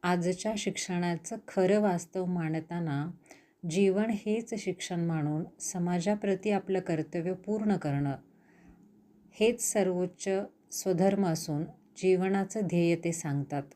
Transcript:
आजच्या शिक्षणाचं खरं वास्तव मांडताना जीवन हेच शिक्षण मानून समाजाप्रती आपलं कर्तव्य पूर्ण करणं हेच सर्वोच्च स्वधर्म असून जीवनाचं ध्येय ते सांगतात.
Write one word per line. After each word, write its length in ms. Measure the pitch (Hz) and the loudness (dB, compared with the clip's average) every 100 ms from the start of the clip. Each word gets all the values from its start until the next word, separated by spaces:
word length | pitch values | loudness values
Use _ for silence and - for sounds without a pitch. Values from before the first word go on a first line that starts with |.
आजच्या 500 | 175 180 175 180 214 214 | 2 2 2 0 -2 -2
शिक्षणाचं 760 | - 190 - 180 175 170 - 220 - | -4 -4 -4 -2 0 -2 -6 -12 -6
खरं 320 | - 185 208 | 2 4 4
वास्तव 460 | 208 175 - 190 180 | 4 0 -2 -4 -2
मांडताना 880 | 180 160 160 160 170 165 143 156 180 _ - _ _ 175 | 0 0 -2 -4 -4 -2 -2 -4 -8 _ -20 _ _ -4
जीवन 400 | 160 196 190 220 | 4 4 4 0
हेच 440 | 214 - 220 226 214 | -2 -2 -2 -2 -6
शिक्षण 480 | 196 180 - 175 170 | -4 -6 -4 -2 0
मानून 380 | 160 147 151 175 - | 0 0 -2 -4 -8
समाजाप्रती 920 | - 180 175 180 170 208 208 185 214 | -8 -4 0 0 0 0 0 0 0
आपलं 300 | 202 190 185 | 0 0 -2
कर्तव्य 540 | 185 160 156 175 170 | 0 -2 -2 -4 -4
पूर्ण 420 | 185 - 214 214 185 | -4 -4 -2 2 2
करणं 400 | 147 139 143 135 - _ _ _ - - - _ _ _ - - | 0 0 0 -4 -10 _ _ _ -20 -20 -20 _ _ _ -20 0
हेच 320 | 214 233 - | 0 2 -2
सर्वोच्च 580 | 214 185 180 180 - - 190 202 _ _ | 2 2 2 -2 -4 -2 -2 -4 _ _
स्वधर्म 540 | - 196 180 190 202 190 | -6 -2 4 4 4 2
असून 380 | 160 - 147 170 - _ - | 0 -2 -4 -4 -10 _ -2
जीवनाचं 600 | 185 185 185 196 190 220 | 2 4 4 0 0 -2
ध्येय 320 | 185 175 170 165 | 0 4 4 2
ते 160 | 170 | 0
सांगतात. 520 | 165 156 139 139 143 143 | -4 -2 -2 -2 -6 -6